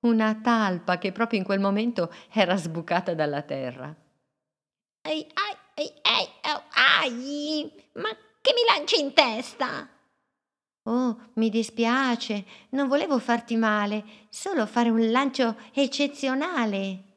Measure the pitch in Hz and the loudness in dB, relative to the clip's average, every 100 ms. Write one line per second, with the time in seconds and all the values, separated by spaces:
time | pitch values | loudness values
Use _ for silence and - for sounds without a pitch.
0 | 240 226 220 220 233 233 208 180 - 180 | 4 4 2 0 2 2 2 -2 -2 -2
1 | 196 190 226 214 185 196 196 202 233 233 | -2 -2 -2 -2 0 0 0 0 -2 -2
2 | 170 - - 214 185 190 165 160 160 170 | -4 -6 -8 0 2 2 -2 -6 -2 -2
3 | 180 170 151 143 143 135 131 131 135 156 | -2 -2 -2 -2 -6 -8 -8 -10 -14 -16
4 | _ _ _ _ _ _ _ _ _ _ | _ _ _ _ _ _ _ _ _ _
5 | - 311 302 - 415 - _ - 294 - | -8 -6 -6 -6 -4 -6 _ -8 -8 0
6 | - 220 190 - - 294 - - 254 277 | 2 2 -2 -6 -4 -4 -2 4 6 6
7 | 277 240 262 294 294 311 302 - _ - | 2 -4 -6 -6 -4 -4 -6 -14 _ -8
8 | 427 440 _ _ 508 480 466 - 294 403 | -6 -8 _ _ 0 2 2 2 2 0
9 | 285 - 269 220 240 - 185 139 - _ | 2 4 2 0 -8 -6 -4 -4 -10 _
10 | _ _ _ _ _ _ _ _ - 240 | _ _ _ _ _ _ _ _ -2 0
11 | 254 220 - - 226 220 226 - 226 254 | 0 -2 -8 0 0 2 -2 0 2 2
12 | 262 240 - 208 190 - - 262 277 285 | 2 0 -2 -6 -6 -18 -8 -2 0 0
13 | 330 269 - 233 233 226 226 214 208 214 | 2 0 2 -2 0 0 2 2 0 -4
14 | 208 - _ - 381 359 214 247 233 226 | -8 -20 _ -10 -4 -2 0 2 2 4
15 | 226 240 277 262 240 220 - - 277 - | 4 2 0 0 -2 -2 -8 -2 -2 0
16 | 285 285 269 262 320 339 226 196 196 190 | -4 -2 -4 -2 -2 -2 -2 -2 -4 -8
17 | - | -14